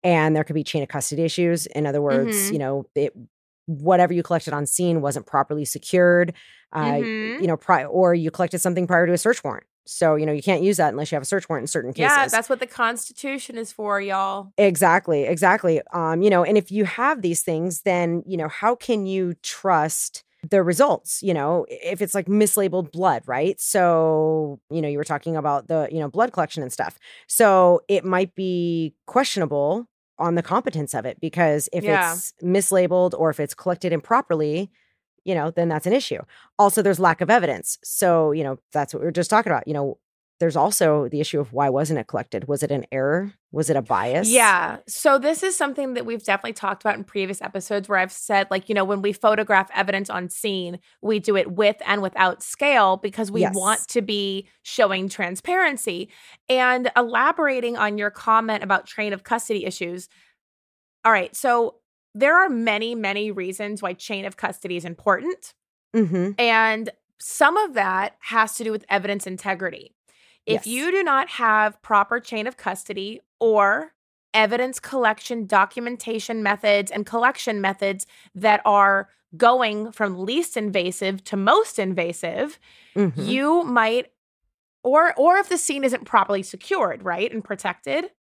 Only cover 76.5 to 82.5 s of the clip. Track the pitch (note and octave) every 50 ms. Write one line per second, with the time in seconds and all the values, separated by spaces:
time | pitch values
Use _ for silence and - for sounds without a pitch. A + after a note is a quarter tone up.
76.5 | G#3 G3+ - G#3 G3+ G3+ G3+ G3 - G#3 G#3 - - A#3 A#3 B3+ C4+ - - B3
77.5 | G#3+ G3+ G3 F#3+ G3 _ G3+ G3 G3 F#3+ - _ _ _ _ _ _ F#3 F#3+ G#3+
78.5 | G#3 G#3 - G#3+ G3+ G3+ G3 G3 G3 G3 F#3+ _ _ _ _ _ - D#3+ A#3+ A#3
79.5 | B3 B3+ B3 A3 G#3 G#3 G#3+ A3+ G#3+ - G#3+ G3+ F#3 F3+ F#3+ G3 B3 D#4 E4+ -
80.5 | - A#3+ G#3+ G#3 F#3+ G3 F3 F3+ F3+ - G3+ F#3+ G3 F#3+ _ - - G3 F#3+ G#3
81.5 | D4 G4+ A4 - - - G3 F#3+ F#3 F#3 E3+ E3+ E3+ - - E3+ - - B3+ G3+